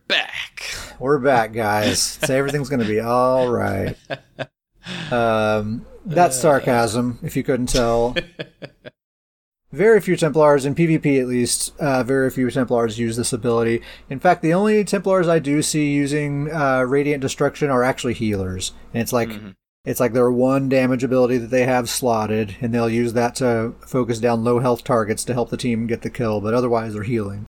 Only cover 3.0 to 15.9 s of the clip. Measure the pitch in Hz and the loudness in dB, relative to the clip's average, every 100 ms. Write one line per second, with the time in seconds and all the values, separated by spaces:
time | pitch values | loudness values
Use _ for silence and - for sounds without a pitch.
3 | 113 123 127 131 123 110 101 98 98 110 | 0 2 4 2 2 0 0 -2 -4 -6
4 | - 135 _ - 131 _ _ _ - 175 | -12 -14 _ -14 -14 _ _ _ -14 -12
5 | - 120 117 110 107 107 104 113 - - | -4 0 2 2 2 0 -2 -8 -10 -16
6 | 214 156 175 - 165 135 - 120 117 113 | -2 2 4 4 4 4 4 2 2 0
7 | 123 120 156 135 127 127 123 131 117 117 | -2 -4 -6 -4 -2 -2 0 2 2 2
8 | 117 170 - - - - - _ - _ | 0 -2 -8 -14 -16 -16 -20 _ -20 _
9 | _ _ _ _ _ _ - 139 214 220 | _ _ _ _ _ _ -12 2 4 4
10 | - 170 160 156 151 143 135 139 165 160 | 4 0 2 4 6 6 2 2 2 2
11 | 156 135 123 123 117 - - - 147 131 | 2 2 2 0 0 -2 -6 -4 -2 0
12 | 117 135 131 135 127 131 123 120 117 110 | 0 0 0 0 -2 0 0 0 0 -2
13 | 117 113 110 120 120 117 117 117 - - | -4 -2 -4 -2 0 0 2 0 -4 -18
14 | - 135 180 170 160 175 214 214 190 196 | -12 0 2 2 2 2 2 2 0 -2
15 | 196 190 170 165 139 147 - 156 147 | 2 2 4 2 2 0 0 0 0